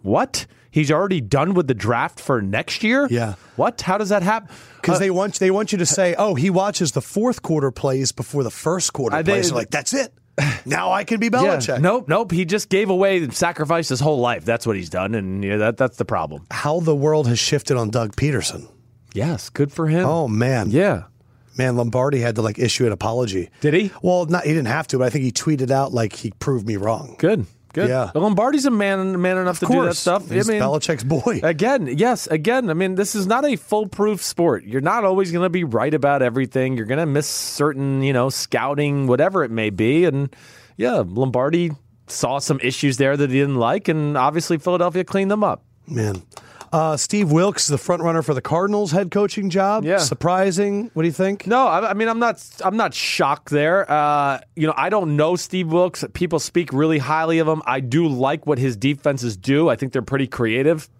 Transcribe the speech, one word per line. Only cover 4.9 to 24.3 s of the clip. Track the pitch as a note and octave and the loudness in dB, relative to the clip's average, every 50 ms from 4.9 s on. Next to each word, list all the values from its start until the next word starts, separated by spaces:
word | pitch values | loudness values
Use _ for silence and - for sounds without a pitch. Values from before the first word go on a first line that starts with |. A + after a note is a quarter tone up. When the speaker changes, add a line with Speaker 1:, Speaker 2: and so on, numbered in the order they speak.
| E3+ | 2
Speaker 1:
Uh, | F#3 | 2
Speaker 2:
they | G3 F#3+ | 2 2
want, | F3+ F3+ G3 G#3 - - | 2 0 0 -2 -2 0
they | F#3+ F#3 | 2 2
want | F#3+ G3+ A3 - | 2 2 0 -2
you | G#3+ F#3 | -2 -2
to | F3 | 0
say, | D3+ - G3 F#3+ F3+ E3+ | 0 2 2 2 2 2
"Oh, | - G3+ G#3+ F3+ | 2 0 0 2
he | A#2+ C#3+ G3 | 2 0 2
watches | F3+ F#3 F#3+ G#3 - - F3+ D3 | 2 2 0 0 0 -2 -2 -2
the | - C#3+ | -2 -4
fourth | - - - G3+ A3 B3+ A#3+ - | -6 -4 -2 0 0 0 0 -2
quarter | - - D#3+ D3+ C#3 C3+ | -2 -2 0 0 0 -2
plays | A#2+ - - C#3 C3 C3+ C3+ - | -2 -2 -2 0 0 0 -2 -2
before | - - B2 - - C#3+ C3 | -4 -6 -12 -6 -4 -4 -2
the | A2+ | -4
first | - - - D#3+ E3+ F#3 - - - | -6 -4 -4 -2 -2 0 -2 -4 -4
quarter | - C3 A2+ - | -2 -2 -2 0
Speaker 1:
Uh, | D#3 | 0
they | D#3+ E3+ G3+ | 0 2 2
Speaker 2:
plays." | G3 F#3 F3 | 2 0 0
You're | C#3+ | 0
like, | A#2+ A2 - | -2 -4 -4
"That's | - D3 B2+ - - | -6 -4 -4 -2 -2
it. | C#4 C4 - _ _ _ _ _ | -2 -4 -4 _ _ _ _ _
Speaker 1:
<laughs> | - C#3+ D3 A#2 - - | -2 -2 -2 -2 -4 -6
Speaker 2:
Now | C3 D3 F3 F#3 F#3 | -4 -4 -2 0 0
I | F#3 G3 G#3 | -2 -2 0
can | - A3+ G#3+ | -2 -2 0
be | A3+ | 0
Speaker 1:
Yeah. | A#3 G#3 B3 C4+ - F3+ | 0 2 2 2 2 2
Speaker 2:
Belichick." | C#3+ A#2 - C3 A#2 | 0 0 -2 0 2
Speaker 1:
Nope, | D3+ F3+ A3 B3+ - | 2 2 2 0 0
nope. | C#3 D#3 G#3 A#3 F#3 | 0 0 0 0 0
He | E3+ E3+ F#3 | 0 -2 0
just | D#3+ G3 G#3+ - _ | 0 -2 -2 0 _
gave | F#3 F#3+ G#3+ F#3+ | 0 0 2 2
away | F#3 F3+ G3 G3 F#3+ F3+ E3 | 2 4 4 4 4 2 0
and | B2 - | -2 -2
sacrificed | - F3 E3+ E3+ - D#3 C#3 E3+ E3 D#3+ - | 0 -2 -2 0 -2 -2 0 0 0 0 -2
his | C3 A#2 | -2 0
whole | C#3+ D#3 D3+ B2+ | 2 2 2 2
life. | A#2+ A#2+ A#2 - D#2 | 2 0 0 -2 0
That's | G#2+ A#2 A#2 - | -2 -2 0 0
what | A#2 G#2 | -2 -2
he's | F#2+ F2+ D#2+ | -2 -4 -6
done, | - F2+ F#2 G2+ A2+ | -4 -4 -2 -2 -2
and, | A2 G2 F#2 F#2+ G2 G2+ | -4 -4 -4 -4 -4 -2
you | G2 | -2
know, | G2+ G#2+ | 0 2
that, | G#2+ A2+ A#2 | 2 0 2
that's | - C3 B2 - | 0 -2 -2 -2
the | - A2 | -6 -4
problem. | - A#2 F2+ D#2+ D#2 D2+ D2 F2 _ | -2 -2 -2 -2 -4 -8 -14 -14 _
Speaker 2:
How | - - - D3 D#3 F3 | -10 -4 -2 -2 0 0
the | E3+ D#3+ D3+ | 2 2 2
world | C#3+ C#3 D3+ D#3 D3+ D3 | 2 2 2 2 2 2
has | A#2+ A#2+ G#2+ | 2 0 0
shifted | - - D3+ C#3+ - - C#3 | 0 0 0 -2 0 0 0
on | B2 A2+ G#2 | 0 0 0
Doug | G#2+ A2+ A2+ G#2 - | -2 -2 -2 -2 -2
Peterson. | - C3+ D3+ C#3+ - - - - - - - _ _ _ _ _ _ _ _ - | -2 0 0 0 0 -2 -4 -8 -10 -16 -18 _ _ _ _ _ _ _ _ -6
Speaker 1:
Yes, | F#2+ A2+ E3 D#3+ - - - | -4 -4 -4 -4 -6 -8 -12
good | _ - C#3+ C#3+ | _ -2 -2 -2
for | - - D#3+ | -2 -4 -2
him. | D#3 D#3 E3+ F3+ | 0 0 0 0
Speaker 2:
Oh, | - D#3+ E3+ D#3 | 0 0 0 -2
man. | A#2 G#2+ G#2+ B2 B2+ C3+ A#2+ G2+ G#2+ | -2 0 0 0 0 0 0 0 0
Speaker 1:
Yeah. | G#2 D3+ G3 G3+ C#3 F2 - - _ _ _ _ _ _ _ _ _ | 2 2 2 2 0 -2 -6 -14 _ _ _ _ _ _ _ _ _
Speaker 2:
Man, | - C3 B2+ A#2+ | -2 -2 0 0
Lombardi | A#2+ A#2+ A#2 G#2+ B2+ B2+ C#3+ D3 B2+ | 0 -2 0 0 0 0 0 0 0
had | A#2 A#2+ A2 | 0 0 0
to, | A#2 | 0
like, | A2 A2 G#2+ | -2 -2 0
issue | - B2 A2 - - B2+ | 0 0 0 2 2 0
an | A#2 | 0
apology. | G2+ F2 - A2 A2+ B2 B2+ A2 F#2+ F#2 E2+ - _ - | 0 0 -2 -2 0 -2 -2 -2 -2 -4 -6 -6 _ -2
Speaker 1:
Did | - D3+ D3 | 0 2 2
he? | F#3 A3 F#3+ - - | 2 0 0 -6 -2
Speaker 2:
Well, | - F3+ F3+ F3+ F3 | 0 2 2 2 2
not, | D#3 | 0